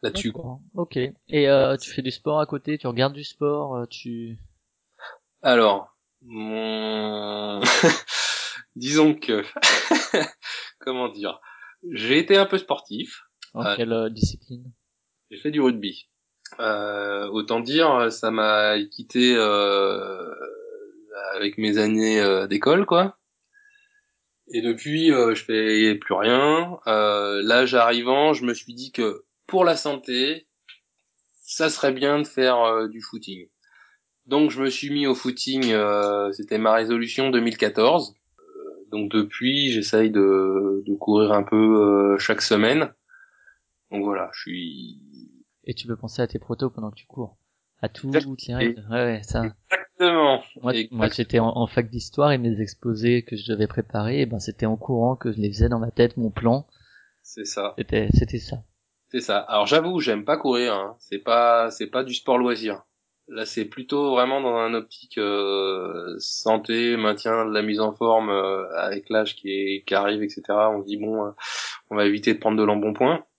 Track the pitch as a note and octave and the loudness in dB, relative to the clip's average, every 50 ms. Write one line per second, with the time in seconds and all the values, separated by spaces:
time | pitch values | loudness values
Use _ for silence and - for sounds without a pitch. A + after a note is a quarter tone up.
0 | - A2+ - - - A#2 G#2+ - - A#2 B2+ C#3 - - _ F#3 F3 E3+ - C3+ | -4 -6 -6 -4 -6 -6 -6 -6 -12 -12 -14 -14 -18 -18 _ -8 -8 -6 -4 -4
1 | B2+ C3+ C#3 _ _ _ - D3+ C#3+ C#3 C#3 C#3 C3 B2+ C3+ C3+ - - - - | -4 -4 -6 _ _ _ 0 2 4 6 6 6 4 4 0 -2 -4 -8 -8 -6
2 | C3+ B2+ B2+ - _ D#3 D3+ D3+ D3+ D3+ - C#3+ _ - D3+ D3 - C3 A#2+ A#2 | -6 -6 -6 -6 _ -2 0 0 -2 -2 -4 -10 _ -6 -6 -4 -4 -6 -2 0
3 | B2+ C#3 C#3+ C#3+ D3 - - _ D3+ D3 D3 D3 D3 C#3+ C3 B2 A#2+ A#2 - - | 0 0 0 -4 -14 -16 -10 _ -2 -2 0 -2 -4 -6 -6 -8 -8 -10 -12 -14
4 | - B2 A#2 A#2 A#2 A#2 A#2 A2 - - _ _ _ _ _ _ _ _ _ _ | -12 -12 -10 -10 -10 -12 -14 -16 -18 -20 _ _ _ _ _ _ _ _ _ _
5 | - - - - _ _ _ _ - C#3+ B2+ A#2+ A2+ G#2+ G2 G2 - - _ _ | -20 -20 -20 -20 _ _ _ _ 2 4 6 6 8 6 6 4 -2 -10 _ _
6 | _ _ _ _ _ B2 A#2 A2 G#2+ G#2+ A3 A3 A3+ A3 A3 A3 A3 G#2+ A2 G#2+ | _ _ _ _ _ -16 -14 -12 -10 -8 -6 -6 -4 -4 -6 -6 -6 -4 -4 -4
7 | G#2+ G#2+ G#2+ G#2 G#2 - G#2 G#2 G#2 G#2 G#2 G2+ A2 A#2+ - - - E3+ - - | -4 -4 -6 -6 -8 -8 -8 -8 -8 -6 -6 -2 0 2 2 4 4 4 2 2
8 | - - - - - - - - - - - - - _ _ A#2+ A#2+ C3 D3 D#3 | -4 -8 -6 -4 -4 -4 -4 -6 -8 -10 -12 -14 -18 _ _ -10 -8 -2 2 4
9 | D#3 D#3 D3 D3+ - - A2+ G#2+ G2+ - - - - - - - - - - B3 | 4 4 4 2 -2 -2 -2 -2 -2 -4 -6 0 2 2 2 2 2 0 0 0
10 | - - - G3 D#3 - - _ _ - - - - - - _ - C3 B2+ B2+ | 0 0 -2 -2 -2 -2 -6 _ _ -14 -12 -12 -14 -16 -18 _ -8 -6 -4 -4
11 | B2 A#2+ G#2 G#2 G#2 G2 E2 - _ - - - - - - _ _ F3 D#3+ - | -4 -6 -6 -6 -8 -8 -8 -10 _ -20 -20 -20 -20 -20 -20 _ _ -12 -10 -8
12 | G#2+ A#2 C3+ D3+ E3+ - G3+ G3 G3 G3 - F#3 - - C#3 - - _ - A2+ | 0 2 2 2 4 6 6 6 6 4 0 -4 -2 -2 -6 -6 -6 _ -12 -10
13 | B2 - - - - _ _ _ - _ _ - A2+ G#2+ G2+ G2+ A#2 A2+ A2+ A2+ | -10 -12 -14 -20 -20 _ _ _ -20 _ _ -6 -2 -2 -2 -2 -2 -2 -2 -2
14 | A2+ A2+ A2+ A2 G#2+ - - - _ _ C3 B2 B2+ B2+ A#2+ _ _ _ _ _ | -2 -4 -2 -2 -2 -2 -2 -6 _ _ -20 -18 -18 -20 -20 _ _ _ _ _
15 | _ _ _ _ _ _ G#2+ G2+ - D3+ D3 D3+ C#3 B2+ A#2+ A2 G2+ G2+ F#2 - | _ _ _ _ _ _ -20 -8 -8 -4 -2 2 2 2 2 0 -4 -8 -10 -10
16 | - _ _ _ _ _ _ _ _ - - - A#2+ A2 G#2+ G#2 G#2 G#2 G2+ G2+ | -20 _ _ _ _ _ _ _ _ -20 -12 -6 -2 -2 -2 -2 -2 -4 -6 -4
17 | G2+ G2+ G2+ G2+ G2+ G2+ G2+ A2 G#2 - A#2 A#2 A#2+ A#2+ C#3+ D#3 E3 D#3+ C#3 B2+ | -4 -4 -4 -4 -6 -4 -4 -6 -4 -2 -2 -2 -2 0 2 2 4 4 4 4
18 | A#2+ A2+ A2+ - - A2+ A2+ A2+ G#2+ G#2+ G#2+ G#2+ G#2+ G#2+ G#2+ G#2 G#2 G#2 - - | 2 0 -2 -2 -4 -2 0 2 2 2 4 4 4 2 2 0 -2 -6 -10 -18
19 | B2 _ - B2 B2 B2 B2 A#2 A2 G#2+ G#2 G2+ G2+ G2+ G2+ G2 G2 F#2+ G2 G2 | -18 _ 0 2 4 4 4 4 4 4 2 2 2 2 2 2 2 2 0 -2
20 | G2 G2 G2 F#2 F2+ E2 D#2+ - - - - - - - - - - - - - | -6 -8 -10 -10 -10 -12 -12 -12 -12 -14 -14 -14 -16 -16 -16 -18 -18 -20 -20 -20
21 | - _ - - - - - F#2+ G2+ G2+ G2+ - A2 G#2+ G#2 G#2+ G#2+ G#2+ A2 G#2+ | -20 _ -14 -10 -10 -8 -6 -4 -4 -4 -2 -2 -2 0 2 2 2 2 2 2
22 | A2 A2 A2 G#2+ G#2 G2 G2 F#2+ F#2+ G2 G2+ G#2 - C3 D3+ F3+ G3+ - F3 E3+ | 2 2 4 4 4 4 4 2 2 0 -2 0 4 4 4 4 4 4 4 2
23 | F#3 G3 - _ _ _ _ _ _ _ _ _ _ _ _ _ _ _ _ _ | 2 2 -2 _ _ _ _ _ _ _ _ _ _ _ _ _ _ _ _ _
24 | _ _ _ _ _ _ _ _ _ _ - A#2+ A2 A#2+ A#2 A2+ - D3 D3+ D#3 | _ _ _ _ _ _ _ _ _ _ -6 -4 -2 -2 -2 -4 -4 -4 -2 2
25 | D#3+ E3 D3 C3 A#2+ A2+ A2 G#2 - - A2+ A2 A2 A2 A2 G#2+ A2 G#2+ G#2 G#2 | 4 4 6 6 4 4 2 0 -2 -2 0 0 2 2 4 4 6 4 4 2
26 | - - G2 F#2 G2+ A2 A#2+ B2+ C#3 D3 D#3 E3 E3+ F3 F3+ - _ A#2+ A2 G#2+ | 0 -2 0 2 4 4 4 4 4 4 4 2 0 -2 -8 -8 _ 0 2 2
27 | G#2+ G#2+ G#2 G#2 G2+ G2+ G2+ G2+ G2+ A2 A#2 B2 C3 B2+ B2+ B2 A#2 A#2 A#2+ A#2+ | 4 2 2 0 0 -2 -2 -2 2 4 4 4 4 4 4 4 4 4 4 0
28 | A#2+ B2 C3 C#3 D3 D#3 D3+ B2 B2 A#2+ A#2 - - - A#2+ A#2+ B2+ C#3 _ - | 0 2 2 4 4 4 2 2 0 -4 -4 -4 -8 -16 -16 -14 -16 -12 _ -2
29 | A#2 G#2+ G2 - - _ _ _ _ - - F#3+ F#3 E3+ E3 D3+ - D3+ C#3+ C3+ | -2 -2 -2 -6 -12 _ _ _ _ -4 0 2 4 4 2 0 -2 -6 -6 -6
30 | - - B2+ B2 C3 C#3+ D#3 E3 - _ _ _ _ _ - _ _ _ _ _ | -6 -6 -4 -2 -2 -2 -4 -6 -10 _ _ _ _ _ -20 _ _ _ _ _
31 | _ _ _ _ _ _ _ _ _ - - - D#3+ D#3 D3 - - C#3 C3 C3 | _ _ _ _ _ _ _ _ _ -12 -6 -2 -2 -2 -2 0 0 0 0 2
32 | C3+ C#3 D3 D3 D3 D3 - - C3 B2+ B2+ A#2+ A#2 A2+ A2+ A2+ A2 A2 A2 A2+ | 0 0 2 0 -2 -2 -2 0 2 4 4 4 4 2 2 0 -2 -4 -6 -10
33 | G#2+ - - A2+ - - G2 F#2 F2 E2 _ _ _ _ _ _ _ _ _ _ | -18 -14 -16 -14 -14 -12 -14 -14 -16 _ _ _ _ _ _ _ _ _ _ _
34 | _ _ _ _ _ B2 C3+ C#3+ D3+ D3 - B2+ C3+ C3+ C3 - - C#3+ C#3+ D3 | _ _ _ _ _ -2 2 2 2 2 2 0 -2 -2 -2 -4 -6 -4 -2 -2
35 | C#3+ C#3 C3 B2+ - B2+ B2 - - C3+ C3 C3+ C3 A#2+ A2 G#2+ G#2 G#2 G#2 G#2 | 0 0 0 0 -2 -6 -6 -4 -6 -4 -2 0 2 2 2 2 2 2 2 2
36 | G#2 G2+ G2+ G2+ G2+ G2+ G2 G2 G#2 G#2 G#2+ G#2+ A2 A2 A2 A2+ A2+ A2 A#2+ A#2 | 2 2 2 0 0 -2 -4 -6 -6 -4 -2 0 4 4 4 4 2 2 -2 -2
37 | A#2 A#2 - - C3+ C3+ B2+ B2 A#2 A#2 A2 - - G#2+ - - G#2+ B2 D#3 F3 | -2 -4 -2 -2 0 2 2 2 2 2 0 0 0 0 2 4 4 6 4 4
38 | C3 - - _ _ _ _ _ _ _ - - - - - - - _ - G#2 | 0 -2 -12 _ _ _ _ _ _ _ -20 -18 -18 -18 -18 -18 -18 _ -6 -6
39 | G#2 G2+ G2+ G#2+ G#2 G#2 - - B2 B2+ C3+ C#3+ C#3+ C3+ A#2+ A2 G2+ - - G#2+ | -6 0 0 0 0 0 -4 -4 -2 -2 0 0 0 0 0 -2 -2 0 2 4
40 | A2 A2+ G#2+ G#2 G2 G2 G2 F#2+ F#2+ F#2+ F#2+ G2 G2+ G2 G2 G2 G2 - G2+ G2 | 4 4 4 4 6 6 6 4 4 2 2 0 0 0 -2 -2 -2 -4 -4 -4
41 | - - G#2+ G#2 G#2+ G#2 G#2 G2+ G2+ G2+ - G#2+ A2 A2 A2 G#2+ G#2 G2+ G2+ G2+ | 0 2 4 4 6 6 4 2 2 2 4 4 6 6 6 6 6 6 6 6
42 | G2+ G2+ G2+ G2 - - A2 G#2 - - A2+ G#2 G#2+ A2+ C3 D#3 D#3 - - _ | 6 4 4 2 2 0 0 0 2 2 2 4 4 4 4 2 0 -2 -6 _
43 | _ _ _ - - _ _ _ _ _ _ _ _ _ _ _ _ _ - G2+ | _ _ _ -20 -20 _ _ _ _ _ _ _ _ _ _ _ _ _ -6 -4
44 | G2+ G#2 G2+ F#2+ F#2 - - - - - - F2+ F2 E2 D2+ C2+ B1 A#1+ C2 C#2+ | -2 -2 -2 -4 -4 -8 -10 -14 -14 -12 -10 -10 -10 -12 -12 -14 -16 -16 -18 -20
45 | C#2 C#2 C#2+ C2 - - C2 B1+ _ _ _ _ _ - A#2+ - - A#2+ A#2 A2 | -20 -20 -20 -20 -20 -20 _ _ _ _ _ _ _ -12 -10 -10 -8 -10 -10 -10
46 | - A#2 - - B2 A#2 - A2+ - - B2 A2+ C3+ C3 - - A2 G#2+ G#2 - | -10 -14 -6 -4 -4 -4 -4 -8 -8 -8 -8 -4 -4 -6 -6 -6 -12 -12 -12 -14
47 | - _ - - B2 G2 _ _ _ _ _ _ _ _ _ _ - G#2+ - - | -20 _ -14 -14 -14 -14 _ _ _ _ _ _ _ _ _ _ -10 -10 -10 -8
48 | - C3+ C#3 D3+ C#3+ C#3 C3+ B2+ - - A#2+ B2 C3 A#2 A#2 A2+ G#2 G#2+ A2+ A#2+ | -8 0 0 0 0 -2 -12 -12 -10 -8 -4 -2 -2 -2 -2 -4 -8 -6 -4 -2
49 | B2 A#2+ A#2 G#2+ G#2 - - - A2+ A2 - _ _ _ - F#3 - - _ _ | -2 -2 -2 -4 -8 -6 -4 -4 -4 -4 -6 _ _ _ -6 -6 -6 -8 _ _
50 | F3+ F3+ E3+ E3 D#3 C#3+ C3+ A#2+ - - - - B2 A#2+ A#2+ A2+ A2 A2+ B2 A2+ | 2 4 4 6 4 4 4 2 0 -8 -20 -6 -4 -2 -2 -2 -2 -4 -2 -2
51 | A2 A2 - - A#2+ - - A#2+ A2+ A2+ - A#2 A#2 G#2+ - - A#2+ A2 A2+ A#2+ | -2 -2 0 -2 -4 0 2 2 2 2 0 0 -2 0 0 -2 -2 -2 -4 -10
52 | - - - - D3 D3 C#3+ C3 A#2+ A#2 A2+ G2+ A2 G2+ - _ - A#2+ A2+ G#2+ | -12 -10 -2 2 2 4 4 2 2 0 -2 -2 -4 -6 -8 _ -6 -4 -4 0
53 | A2 A#2+ A#2+ A#2+ A#2 - - G#2 G#2 A2+ A2 G2+ G#2+ G#2+ - - A2 - - G#2+ | 2 2 2 2 0 -4 -10 -10 -6 -4 -2 0 0 -2 0 -4 -6 -4 -4 -4
54 | G#2 A2 B2 C#3+ C#3 A#2+ A2+ G#2 F#2+ - G#2 _ - A2 A2 G#2+ - - C3+ A#2+ | -2 -2 0 0 -2 -2 -2 -8 -8 -8 -6 _ -2 -2 -2 -2 -4 -4 0 0
55 | A#2 B2 C3 B2+ - A#2+ G#2+ A2 G#2+ G#2 G2+ G2+ A2+ A#2 A#2+ A#2 A2+ A2+ - - | 2 0 0 -2 -4 -6 -4 -2 -2 -4 0 2 2 2 2 0 -4 -4 2 2
56 | A#2+ A#2+ - - A#2+ A2 G#2 - - A#2 A#2+ C3+ D3 _ _ _ _ _ _ _ | 2 2 4 0 -4 -4 -4 0 2 2 2 2 -2 _ _ _ _ _ _ _
57 | _ _ _ _ _ - - - G#2+ G2 - - G2 G2+ - - A#2 - - G#2+ | _ _ _ _ _ -20 -14 -12 -12 -10 -6 -6 -6 -6 -6 -6 -8 -2 -2 -2
58 | G#2+ G#2 - - B2 A#2+ - A#2 - - - A#2+ - _ _ _ _ _ _ _ | 0 4 4 2 2 2 -4 -10 -10 -10 -14 -14 -14 _ _ _ _ _ _ _
59 | _ _ - B2+ - - G#2 G2+ - - G#2+ G#2 G#2 G#2 C3+ D#3+ E3 E3+ F#3 F3 | _ _ -8 -8 -4 0 -2 -2 -2 0 0 0 2 4 4 2 2 2 -2 -2
60 | D3 B2 A2 G#2+ G#2+ - D3 - - C#3+ B2 A#2+ B2 A#2+ G#2+ G2 G2 G2+ A2+ _ | -2 -2 -2 -2 0 -2 -2 -2 0 0 0 0 0 0 -2 -4 -6 -8 -10 _
61 | _ _ - G2+ - - A2+ A#2 A#2+ A#2+ A#2 A#2 A2+ A2+ A2 - A2+ G#2 - B2 | _ _ -12 -8 -2 0 2 4 4 4 4 4 2 0 -4 -8 -10 -6 -4 -4
62 | C3 C3 B2 - - - C3 B2 B2 B2 A#2+ G#2+ A2+ A2 G2+ F#2+ - _ _ _ | -4 -4 -6 -8 0 2 2 2 2 2 0 -2 -4 -6 -6 -8 -10 _ _ _
63 | _ _ _ _ _ - A2+ A2 A2 A2 - - G#2+ G#2 - - B2+ B2+ - C#3+ | _ _ _ _ _ -16 -12 -10 -10 -8 -6 -6 -8 -8 -8 -14 -10 -4 -2 0
64 | C#3+ C#3 C3 B2 B2 B2+ C3 C#3 C#3 B2+ A#2+ A#2 A2+ A2+ A#2 A2+ A2 _ - - | 0 2 2 2 2 2 0 -2 -2 -2 -2 0 -2 -2 -2 -4 -6 _ -18 -20
65 | - _ - - G#2+ G2+ G2+ G2+ G2+ G2 G2 G2 G2 F#2+ F#2+ F#2 F#2 F2+ F2 F2 | -20 _ -6 -4 -2 -2 0 -2 -2 0 -2 -2 -2 -2 -4 -4 -6 -8 -8 -10
66 | F2 F2+ F2+ F#2 - - - - - A2+ A2 G#2+ G#2 - A2+ A2+ A#2 A#2+ A#2+ A#2 | -10 -10 -12 -10 -10 -8 -8 -6 0 0 0 0 0 -2 -2 0 0 0 0 0
67 | A2 G#2+ G#2 G2+ - A2+ A2+ A2+ A2+ A2 G#2+ G#2+ G#2+ G#2+ G#2+ G#2 A2 G#2+ G#2 - | 0 0 -2 -2 -2 -2 0 0 0 0 0 -2 -2 -2 -2 0 -2 -2 -2 0
68 | A#2+ A#2 A2+ A2+ A2 G#2+ G2+ G2 F#2+ G2 G2 F#2+ F#2+ F2+ E2 E2 F2+ F#2+ G2 G2+ | 2 4 4 4 2 2 0 0 0 0 -2 -4 -6 -6 -4 -4 -4 -4 -4 -8
69 | G2 - A2+ A2 G#2+ G#2 - - _ G2 G2 G2 G2 G2 G2 G2 - - G2 G2 | -8 -2 0 0 0 0 -4 -10 _ -6 -4 -4 -2 -4 -4 -6 -4 -2 0 0
70 | G2+ G2+ G#2 G#2+ G#2+ G#2 G2+ - - - G2+ G#2 G#2+ A2 A2 G2+ G2 G2+ G#2 G#2 | 2 0 0 -2 -4 -6 -8 -10 -6 -2 2 2 4 2 2 0 -4 -6 -8 -6
71 | G#2 G#2+ A2 A2 G#2 G#2 G#2 _ - - - - - - - - _ _ A2 G#2 | -4 -4 -4 -4 -4 -6 -8 _ -14 -12 -10 -10 -10 -10 -12 -14 _ _ -2 0
72 | G#2 G2+ G2+ G#2 G#2 - G#2+ G#2+ - A2+ A2 G#2+ G#2+ G#2 G#2 G#2 G#2 G#2+ G#2+ - | 2 2 2 0 0 0 0 2 0 0 2 2 4 2 2 2 0 -2 0 2
73 | B2+ C3+ E3 D#3+ - _ _ | 2 2 2 0 -4 _ _